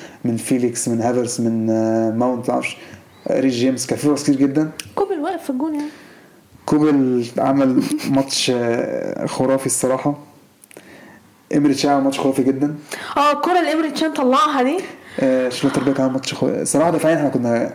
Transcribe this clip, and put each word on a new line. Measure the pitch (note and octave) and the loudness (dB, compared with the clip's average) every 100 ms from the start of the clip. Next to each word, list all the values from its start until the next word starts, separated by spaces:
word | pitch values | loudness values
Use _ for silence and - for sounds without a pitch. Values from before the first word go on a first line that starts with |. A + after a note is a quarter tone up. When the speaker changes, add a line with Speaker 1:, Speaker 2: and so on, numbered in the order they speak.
| - - B2 | -18 -8 -4
Speaker 1:
من | A2+ | -2
فيليكس، | - C3 A#2+ A#2+ B2 | 0 0 0 -2 -2
من | A2+ | 0
هافرس، | A#2 B2 A#2 - | 0 0 -2 -2
من، | A#2 A2+ A2 | 0 0 0
آه، | A2 A2+ A2+ A2+ | 2 2 2 0
ماونت، | A2+ B2+ A#2+ A2+ | 0 0 -2 -2
معرفش، | B2 - - - - - - - | -2 -4 -10 -18 -20 -20 -12 -4
آه، | - | 0
ريس | C3+ | 2
جيمس. | A#2+ B2+ B2 - | 2 0 0 -2
كان | - | -2
في | D3 | 0
فرص | C#3 | 0
كتير | - C3+ | 2 2
جدًا. | C#3 C#3 D#3 - - - | 2 2 -2 -4 -8 -4
Speaker 2:
كوبل | G4+ F4 | -2 -2
واقف | D#4 E4+ | -4 -6
في | - | -4
الجون | B3+ D#4+ D4 | -4 -2 -4
يعني. | D4 - - - - - - - - | -6 -10 -20 -20 -20 -20 -20 -10 0
Speaker 1:
كوبل | D3+ D3+ C#3+ C3 B2 A#2 - | 2 4 4 2 0 -2 -2
عمل | C3+ C#3 C3+ B2+ - | 0 2 2 2 0
<laughs> | D4+ - C3+ | -2 0 0
ماتش، | C#3 - - B2 | 0 -2 0 0
آه، | A#2 A#2 - - - - - | 0 0 -2 -4 -6 -4 -4
خرافي | - C3 C3+ C3+ | 0 2 2 0
الصراحة. | - C3 B2+ D3 C#3 - - - _ - - - - - - - _ - D3 | 0 0 0 -2 -4 -8 -20 -20 _ -20 -20 -20 -20 -20 -20 -20 _ -4 2
إمري | C#3+ | 2
تشان | C3+ C#3+ | 2 2
عمل | C#3+ | 2
ماتش | C3+ - | 2 0
خرافي | C#3 C3+ | 0 2
جدًا. | B2+ C3+ D3 D3+ - - - D4 | 2 2 -2 -4 -12 -12 -6 2
Speaker 2:
آه، | D4 | 2
الكرة | C#4+ E4 F4+ | 2 2 2
اللي | D4+ | 2
إمري | D#4+ D#4 | 0 -2
تشان | - D#4+ | -2 -2
طلعها | D#4 B3+ C4 D4+ C4+ | 0 2 4 2 2
دي. | B3+ F4 - - - - | 0 0 -6 -14 -14 -2
Speaker 1:
آه، | C3+ C3 B2+ | 0 2 0
شلوتربيك | B2 C#3 C#3 B2+ C3+ | 0 0 0 0 0
عمل | C3 | 0
ماتش | B2+ - | -2 -6
خو-، | - - - | -4 -2 -2
صراحة | - C#3+ E3 | 0 2 2
دفاعيًا | D#3+ D#3 E3 | 2 2 2
إحنا | C#3+ | 2
كنا | B2 A#2+ A#2 A#2 | 0 0 0 -2